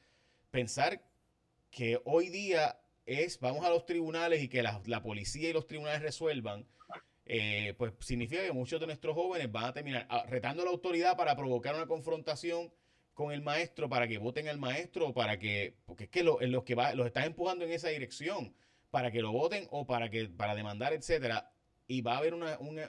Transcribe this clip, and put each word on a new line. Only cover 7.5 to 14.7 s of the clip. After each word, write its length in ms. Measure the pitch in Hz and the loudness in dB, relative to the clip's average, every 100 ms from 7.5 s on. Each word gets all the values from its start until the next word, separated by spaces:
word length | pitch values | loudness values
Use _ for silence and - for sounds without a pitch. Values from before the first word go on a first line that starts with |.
| 104 104 - | 0 -2 -2
pues 160 | 113 - | -4 -4
significa 440 | - 120 113 170 | -4 -2 -2 -2
que 80 | 190 | -2
muchos 260 | 156 131 165 | -2 -2 -2
de 60 | 160 | -4
nuestros 280 | 147 160 | -4 -2
jóvenes 360 | 160 180 175 127 | 0 0 0 -2
van 140 | 110 120 | -2 -4
a 60 | |
terminar, 340 | 147 147 127 113 | -4 -4 -4 0
ah, 160 | 117 120 | -2 0
retando 340 | 127 120 156 | -2 -2 -2
a 40 | 180 | -2
la 40 | |
autoridad 440 | 175 180 170 175 180 | 0 0 2 4 4
para 180 | 160 | 2
provocar 400 | 139 135 120 139 | 2 2 0 0
una 120 | 156 156 | -2 -2
confrontación 840 | 160 156 160 156 147 170 170 170 _ _ _ _ | -2 -2 -2 -2 -4 -2 -2 -4 _ _ _ _
con 180 | - 147 | -6 -4
el 80 | 147 | -4
maestro, 480 | 147 151 170 - 143 | 0 0 0 -2 0
para 180 | 123 117 | 2 2
que 120 | 107 | 0
voten 300 | 113 139 151 | -2 -4 -4
al 100 | 147 | -4
maestro, 500 | 127 | -2